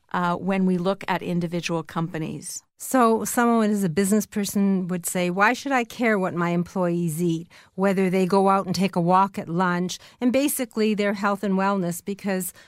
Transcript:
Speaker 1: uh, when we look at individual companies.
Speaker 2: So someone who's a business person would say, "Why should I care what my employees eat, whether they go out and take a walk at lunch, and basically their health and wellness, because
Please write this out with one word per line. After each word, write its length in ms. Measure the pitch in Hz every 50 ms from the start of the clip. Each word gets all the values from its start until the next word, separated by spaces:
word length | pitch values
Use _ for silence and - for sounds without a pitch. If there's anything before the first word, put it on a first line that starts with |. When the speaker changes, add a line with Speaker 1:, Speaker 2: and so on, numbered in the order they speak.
| _ _ -
Speaker 1:
uh, 240 | 180 180 175 175
when 300 | - - 185 196 190 185
we 120 | 185 185 175
look 260 | 170 190 196 196 - -
at 140 | 185 170 -
individual 600 | - 175 175 175 165 175 175 165 - 170 165 156
companies. 800 | - - 170 165 160 - 156 156 147 151 139 - - - - - _ _ - -
Speaker 2:
So 440 | - - 262 240 226 226 220 202
someone 420 | - - 254 240 233 233 226 220 208
who's 160 | 214 202 196
a 60 | 175
business 340 | 151 202 202 190 214 214 202
person 640 | - - 214 202 190 - 208 202 196 196 185 185 170
would 160 | 185 180 170
say, 240 | - - 185 180 175
"Why 240 | 180 196 202 220 247
should 180 | - - 285
I 140 | 277 254 233
care 340 | - - - 247 226 214 196
what 160 | 185 175 131
my 140 | 175 170 170
employees 760 | 175 175 170 - - 196 180 175 170 175 175 170 151 160 180
eat, 240 | 175 165 165 165 - - - - - _
whether 340 | - 190 202 190 190 190 185
they 160 | 175 190 190
go 240 | 175 202 196 190 196
out 160 | 196 196 -
and 100 | 185 175
take 220 | 175 196 185 -
a 60 | 180 170
walk 360 | 170 185 185 196 196 196 214
at 120 | 160 -
lunch, 480 | 165 175 190 180 175 175 185 180 - - - - - -
and 140 | 247 254 226
basically 640 | 262 285 294 - - 254 233 - 226 214 220 214
their 180 | 196 208 202 202
health 320 | 190 202 202 202 196 -
and 140 | 202 190 190
wellness, 440 | 190 196 202 196 175 170 170 - -
because 520 | - 202 196 - 202 190 185 185 - - - -